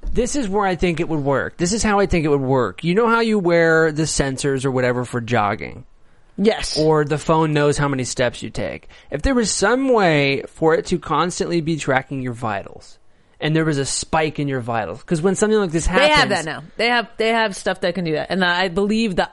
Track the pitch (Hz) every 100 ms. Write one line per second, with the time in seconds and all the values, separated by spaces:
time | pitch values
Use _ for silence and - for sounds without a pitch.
0 | - 175 240 294 220 196 196 175 180 160
1 | 170 156 139 135 80 - 175 220 220 202
2 | 196 175 156 143 131 135 110 90 160 185
3 | 233 233 226 214 175 170 165 160 160 151
4 | 156 - 139 131 147 135 135 127 127 123
5 | 123 123 113 120 104 107 62 82 - -
6 | - - - - 202 170 - 143 156 156
7 | 151 147 - 160 160 147 147 143 143 131
8 | 123 - 123 - 110 - 92 64 - -
9 | - 147 262 247 208 - 196 254 269 233
10 | 180 151 139 139 - - 160 165 - 175
11 | - 147 175 - 165 170 156 160 147 131
12 | - 139 127 117 120 98 - - - -
13 | - - _ _ 156 160 160 143 139 -
14 | - 165 156 - 143 135 117 117 95 107
15 | - 170 185 185 208 214 196 160 - 180
16 | 294 302 247 190 160 127 156 - 226 240
17 | 214 - 220 226 220 190 - 185 185 175
18 | 170 147 135 180 180 175 190 165 202 220
19 | 226 185 175